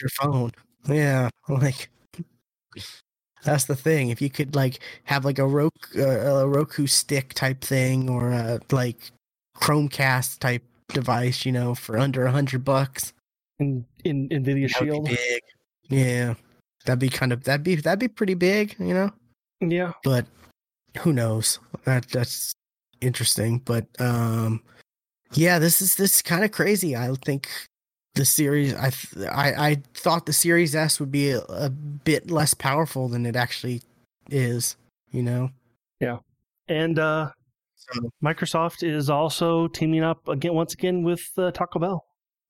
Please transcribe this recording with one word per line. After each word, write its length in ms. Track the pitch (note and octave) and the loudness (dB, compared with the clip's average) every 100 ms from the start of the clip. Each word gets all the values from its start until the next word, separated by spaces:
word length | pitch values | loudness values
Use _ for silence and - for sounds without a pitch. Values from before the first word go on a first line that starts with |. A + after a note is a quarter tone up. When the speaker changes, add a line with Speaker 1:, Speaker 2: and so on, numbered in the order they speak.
Speaker 1:
your 80 | C3 | -4
phone? 420 | - C#3+ C3 A#2+ - _ _ - | -2 -2 0 -2 -6 _ _ -2
Yeah, 420 | D3+ C#3+ C3+ B2 - | 2 2 2 0 -4
<laughs> 100 | - | -4
like, 400 | C3+ C#3 C3 - _ _ - E3+ _ _ _ _ - - - _ _ _ _ | 0 0 -2 -10 _ _ -16 -16 _ _ _ _ -18 -18 -18 _ _ _ _
that's 220 | D3 D3 - | -2 0 0
the 100 | C3+ | -2
thing. 340 | D#3+ D#3 B2 | 2 2 2
If 120 | A#2+ | 0
you 80 | C#3+ | -4
could, 260 | - C#3 C#3+ | -2 -2 0
like, 240 | C3 C3 - - - | 0 -2 -12 -18 -4
have, 180 | C#3 C3+ | -2 0
like, 140 | C#3 | 0
a 80 | C3+ | 0
Roku, 240 | C#3+ D#3 - - - | 2 0 -2 -8 -2
uh, 440 | C3+ A#2+ B2+ C#3 | 0 2 2 2
a 60 | C3+ | 2
Roku 400 | C#3 D3+ - C#3 | 2 0 -2 0
stick 460 | - - C#3+ C3 | 0 0 -4 -4
type 280 | - C3 C3 | -4 -2 -2
thing, 480 | - C3+ B2+ C3 C3 | -2 0 2 2 0
or 220 | B2 A#2+ | 0 0
a, 280 | A#2+ A2+ A#2 - | 0 -2 -4 -2
like, 400 | C#3 B2 - - - _ _ _ - | -2 -2 -6 -16 -20 _ _ _ -4
Chromecast 840 | - D3+ D3 - C3+ B2+ B2+ - | 0 2 2 0 2 2 0 -2
type 240 | C3 B2 - _ _ | -2 -2 -6 _ _
device, 560 | C#3+ B2 A#2 B2+ B2+ C3+ | -4 0 0 0 -2 -2
you 60 | |
know, 220 | B2+ A#2+ B2 | 0 0 -4
for 220 | - A2 | -4 0
under 280 | C#3 B2+ B2+ | 0 0 0
a 60 | |
hundred 340 | C3+ C3+ B2+ C3+ | 2 0 -2 0
bucks. 480 | C3+ C3+ - - - _ _ _ _ | 2 0 -4 -10 -10 _ _ _ _
Speaker 2:
In, 260 | C#3+ B2+ B2 _ | -2 -2 -6 _
in, 240 | F3 C#3+ C3+ | -2 -2 -2
Nvidia 420 | D3+ C3 C#3 C3+ | -2 0 0 0
Speaker 1:
That 80 | A#2+ | 0
would 60 | C#3 | 0
be 40 | |
Speaker 2:
Shield. 120 | D3+ D3+ | 0 -2
Speaker 1:
big. 320 | B2 B2 A#2+ - _ _ _ _ | -2 0 -4 -6 _ _ _ _
Yeah. 440 | C3+ B2+ B2 B2 A#2 _ _ _ _ - | 2 2 2 -2 -4 _ _ _ _ -2
That'd 140 | B2+ | 0
be 100 | C3 | 0
kind 220 | - B2+ | 0 0
of, 100 | B2 | 0
that'd 200 | C3 C#3+ | 0 0
be, 120 | E3 E3+ | 0 0
that'd 240 | D#3 G3 | 0 0
be 80 | B3 | -2
pretty 260 | - G3+ F3+ | -2 -2 2
big, 400 | F3+ G#3 G#3+ - | 2 2 0 -4
you 140 | F3+ | -2
know? 180 | F3+ G3 - _ _ _ _ | 0 0 -4 _ _ _ _
Speaker 2:
Yeah. 320 | E3+ F3 F3+ - | -2 0 -2 -2
Speaker 1:
But 220 | C3+ B2+ A#2 _ - _ _ _ _ - | 0 2 0 _ -20 _ _ _ _ -2
who 120 | F3 | 0
knows? 460 | C3+ A2+ A2 A2 - - - | 2 2 0 0 -4 -8 -8
That, 240 | - B2+ - | 0 0 0
that's 440 | B2+ B2 - - - _ _ _ _ | -2 -2 -4 -8 -10 _ _ _ _
interesting. 580 | B2+ A#2+ A#2 - A2+ A#2 | -2 0 0 0 0 0
But, 260 | - A#2 A2+ - | 0 -2 -2 -2
um, 640 | B2 A#2+ A#2 A2+ A2+ A2 - - _ _ _ _ _ | 0 2 0 0 0 -2 -6 -20 _ _ _ _ _
yeah, 260 | D3 E3+ F3 | 2 4 4
this 220 | E3 - | 4 2
is, 140 | F#3+ - | 2 2
this 200 | G3 - | 4 2
is 60 | |
kinda 260 | - F3 G#3+ | 2 0 0
crazy. 460 | - E3+ G#3 E3+ A#2+ | 0 0 2 0 -2
I 180 | B2 C3 - | -2 -2 -2
think 240 | C#3 - - - _ _ _ _ - | -4 -6 -12 -16 _ _ _ _ 0
the 80 | |
series, 500 | B2 - C#3+ D3 C#3+ - | 2 2 2 2 2 0
I 140 | C3+ | -2
th-, 360 | B2+ - - G2 | -2 -10 -8 -4
I, 420 | C3+ C#3+ B2 D3+ | 0 0 2 2
I 120 | D3 - | 2 -2
thought 320 | - F3+ E3 D#3 | -4 0 0 0
the 80 | |
Series 400 | D3+ E3+ E3+ E3+ | 0 4 4 4
S 260 | D#3 D#3 - | 2 0 0
would 100 | C#3+ | -2
be 200 | C#3+ C#3+ | 0 0
a, 100 | B2 | 0
a 280 | - F2+ C#3 | -4 -4 -4
bit 600 | C3+ D3 C#3+ - D3 - | -4 -8 -6 0 0 2
less 220 | D#3+ D3 | 0 2
powerful 560 | - C#3 C#3+ D#3+ C3+ B2+ | 0 0 0 0 -2 -4
than 160 | A#2+ A#2+ | -2 -2
it 100 | A#2+ | 0
actually 460 | A#2+ - B2 A#2+ - _ _ _ - | -2 -4 -6 -6 -10 _ _ _ -6
is, 460 | C#3 B2 A#2+ A#2 - _ _ _ | -2 0 0 -4 -8 _ _ _
you 100 | B2+ | -4
know? 280 | A#2+ B2 C3 - _ _ _ _ | -2 -2 -4 -8 _ _ _ _
Speaker 2:
Yeah. 180 | B2+ A#2 - _ _ _ - | -4 -4 -12 _ _ _ -6
And, 280 | D#3 E3 D#3+ | -2 0 0
uh, 340 | D#3 D#3 D3+ - _ _ _ _ | 0 0 -4 -10 _ _ _ _
Speaker 1:
So 340 | - B2 A#2+ - | -14 -10 -10 -4
Speaker 2:
Microsoft 640 | D3 D#3+ E3+ E3 E3+ - E3+ | -4 -2 -2 -2 -2 -2 -4
is 220 | D3+ C#3+ | -2 0
also 580 | C#3+ D#3+ - E3+ E3 E3 | 0 0 0 0 2 0
teaming 340 | - D#3+ D#3+ | -2 0 2
up 240 | D#3+ D#3+ - | 0 -2 -4
again, 240 | C#3+ E3 | -4 0
once 200 | E3 E3 | 0 -2
again 300 | - F#3 F3+ | -2 -2 0
with, 260 | E3+ F3 - - | 0 -2 -4 -2
uh, 140 | F3+ | -2
Taco 280 | F3 F3 E3 | -2 -4 -2
Bell. 260 | F3 F3+ - _ _ _ - | -2 -4 -8 _ _ _ -10